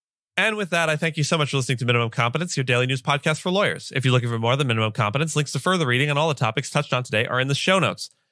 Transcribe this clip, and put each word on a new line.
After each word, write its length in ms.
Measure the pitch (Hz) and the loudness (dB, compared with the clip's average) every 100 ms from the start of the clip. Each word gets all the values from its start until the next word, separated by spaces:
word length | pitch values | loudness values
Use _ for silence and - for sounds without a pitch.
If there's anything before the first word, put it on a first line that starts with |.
| _ _ _ - | _ _ _ -2
And 180 | 208 214 | 0 0
with 140 | 190 | -2
that, 200 | 170 160 | 0 2
I 60 | 151 | 0
thank 220 | 165 156 | -2 -2
you 80 | 143 | 0
so 120 | 170 | 0
much 140 | 139 | 0
for 60 | 139 | 0
listening 200 | 123 127 | -2 -2
to 60 | 120 | 0
Minimum 260 | 120 117 | 2 0
Competence, 440 | - 117 151 175 - | 0 0 0 -4 -4
your 80 | |
daily 220 | 127 123 127 | 0 0 0
news 160 | 131 | -2
podcast 400 | - 143 - 156 | -2 -2 0 -2
for 100 | 185 | 0
lawyers. 400 | 190 180 82 - | 0 0 -2 -6
If 120 | - 131 | -2 2
you're 80 | |
looking 160 | 123 117 | 2 2
for 100 | 117 | 0
more 160 | 113 135 | 0 2
than 100 | 139 | 2
Minimum 280 | 113 110 | 0 0
Competence, 420 | 107 104 107 160 151 | 0 0 0 -2 -2
links 160 | 151 | -2
to 80 | 139 | -2
further 260 | 180 185 139 | 0 0 2
reading 240 | 120 147 | 2 2
on 80 | 143 | 2
all 120 | 160 | 0
the 40 | |
topics 360 | 147 117 113 135 | 0 -2 -2 -2
touched 240 | 147 147 | -2 0
on 100 | 127 | -2
today 220 | 123 107 117 | 0 0 0
are 160 | 123 | 0
in 80 | 131 | 0
the 40 | |
show 260 | 139 - 190 | 0 2 4
notes. 300 | 131 92 - _ _ | 2 -2 -10 _ _